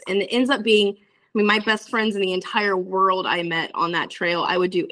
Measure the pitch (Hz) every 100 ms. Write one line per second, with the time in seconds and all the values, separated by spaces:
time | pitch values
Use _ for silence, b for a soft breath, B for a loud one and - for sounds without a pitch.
0 | - 196 190 240 254 262 220 214 202 208
1 | b b b 220 208 220 214 214 - 226
2 | 220 202 185 185 - 220 202 185 185 190
3 | 190 185 156 175 170 165 156 - 170 170
4 | - - 175 170 - 185 180 180 165